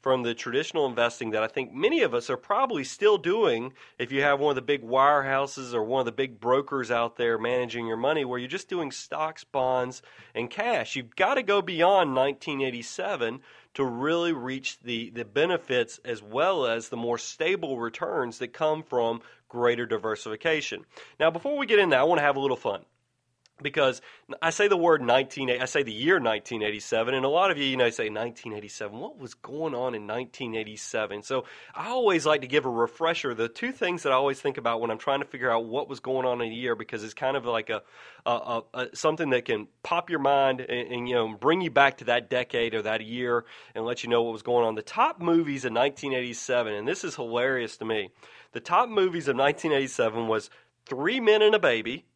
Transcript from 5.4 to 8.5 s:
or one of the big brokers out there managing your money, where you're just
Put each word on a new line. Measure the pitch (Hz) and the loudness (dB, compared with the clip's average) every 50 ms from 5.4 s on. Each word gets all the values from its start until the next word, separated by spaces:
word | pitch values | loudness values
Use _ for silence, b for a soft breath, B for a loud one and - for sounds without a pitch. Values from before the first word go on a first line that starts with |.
| 139 135 - 135 131 123 120 | 0 -2 -6 -10 -10 -4 -2
or | 117 | -2
one | 110 110 127 135 | 0 0 0 0
of | 127 | 0
the | 117 | 0
big | 110 110 135 131 120 101 | -2 -2 -4 -4 -4 -6
brokers | 107 120 127 135 143 139 139 135 123 110 | 0 2 2 2 2 -2 -4 -6 -2 0
out | 123 117 117 117 _ | 0 0 0 -2 _
there | - 120 117 117 | -2 0 0 0
managing | 110 110 117 123 127 123 117 110 120 117 | 0 0 0 0 0 -2 -2 -4 -6 -4
your | 113 113 | -4 -4
money, | 113 120 139 156 156 139 | -2 0 0 0 0 -2
where | 123 123 | -4 -4
you're | 123 123 | -6 -6
just | 127 | -8